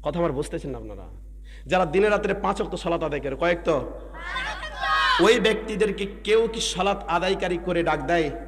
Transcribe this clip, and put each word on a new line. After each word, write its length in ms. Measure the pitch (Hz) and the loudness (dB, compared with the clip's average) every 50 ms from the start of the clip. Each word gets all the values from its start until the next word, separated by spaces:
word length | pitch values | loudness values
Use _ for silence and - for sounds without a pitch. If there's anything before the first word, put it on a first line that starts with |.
কথা 160 | - 151 147 175 | -4 -4 0 0
আমার 140 | 175 165 | 0 0
বুঝতেছেন 380 | 139 131 151 - - 156 - 147 | 0 -2 -4 -4 -6 -8 -6 -8
না 80 | 127 117 | -8 -8
আপনারা? 240 | 110 110 104 95 92 85 - - - - - - - - - - - | -10 -12 -12 -12 -14 -14 -16 -16 -16 -16 -16 -16 -16 -16 -18 -16 -6
যারা 200 | 127 165 185 185 | 0 2 2 2
দিনে 220 | 160 147 185 208 214 | 4 4 4 4 6
রাত্রে 260 | 208 196 202 190 190 | 4 2 2 0 -2
পাঁচ 260 | 190 - 190 196 196 | 0 0 -2 0 -2
ওয়াক্ত 180 | 208 - - 170 | -2 -4 -4 -4
সালাত 240 | - 180 170 165 | -2 -2 0 0
আদায় 180 | 165 156 143 143 | 0 -2 -2 -2
করে, 160 | 131 - 139 | -4 -4 -4
কয়েক 220 | 135 165 170 175 170 - | 0 2 2 2 2 2
তো? 360 | 170 165 135 123 - - - - - - - - - - - - - 855 740 - - - - - - - - - - 508 - | 0 0 0 0 -4 -10 -12 -14 -14 -14 -12 -10 -6 -6 -4 -4 -4 -6 -8 -10 -10 -8 -4 -2 0 2 2 4 4 4 6
ওই 200 | 170 208 240 240 | 6 6 6 6
ব্যক্তিদেরকে 680 | 185 220 214 214 - - 214 190 214 208 196 - 202 196 - - - | 6 2 2 0 -2 -6 0 0 0 0 0 -2 -6 -6 -8 -8 0
কেউ 240 | 202 214 226 226 220 | 4 4 4 4 2
কি 80 | 220 226 | 0 -2
সালাত 440 | - - - 175 185 202 196 196 - - | -4 -4 -2 0 0 0 0 0 -2 0
আদায়কারী 500 | 165 175 170 185 196 185 190 180 180 170 | 0 2 2 2 0 2 0 -2 -2 -2
করে 240 | - 185 180 170 | 0 0 0 2
ডাক 200 | 165 160 156 151 | 2 2 2 0
দেয়? 280 | 139 139 170 170 165 139 127 - - | 2 2 2 4 4 2 -2 -6 -10